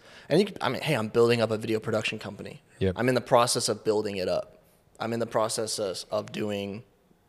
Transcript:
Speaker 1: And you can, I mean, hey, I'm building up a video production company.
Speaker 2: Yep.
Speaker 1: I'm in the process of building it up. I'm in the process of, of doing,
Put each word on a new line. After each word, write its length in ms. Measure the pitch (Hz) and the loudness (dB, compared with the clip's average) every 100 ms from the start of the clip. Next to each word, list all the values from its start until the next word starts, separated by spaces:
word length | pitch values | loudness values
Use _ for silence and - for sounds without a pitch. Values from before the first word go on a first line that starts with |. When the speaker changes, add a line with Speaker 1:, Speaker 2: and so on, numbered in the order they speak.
| - - - | -14 -16 0
Speaker 1:
And 100 | 160 | 2
you 60 | 208 | 2
can, 100 | 180 | 0
I 80 | - | -4
mean, 120 | 123 | -2
hey, 140 | 151 | -2
I'm 140 | 139 110 | -2 0
building 320 | 117 117 120 | 4 4 4
up 100 | 110 | 2
a 60 | 110 | 0
video 220 | 113 107 | -2 -4
production 380 | 113 110 107 110 | -2 -2 -2 -6
company. 440 | 104 101 95 - _ - | -10 -12 -14 -16 _ -2
Speaker 2:
Yep. 160 | 95 95 | 0 2
Speaker 1:
I'm 120 | 123 | 2
in 60 | |
the 60 | 127 | 2
process 480 | - 127 120 127 113 | 6 6 6 2 -2
of 160 | 104 | -2
building 320 | - 107 104 101 | 0 0 0 -2
it 120 | 92 | -2
up. 300 | 85 - - _ _ _ - | -2 -4 -12 _ _ _ -8
I'm 120 | 110 | -4
in 60 | 117 | -4
the 60 | 113 | -2
process 520 | 117 110 117 107 - | 0 0 -2 -4 -4
of, 260 | 101 87 - | -4 -6 -6
of 200 | 107 107 | -6 -4
doing, 520 | 104 107 101 101 101 - _ _ _ | -6 -4 -4 -4 -8 -12 _ _ _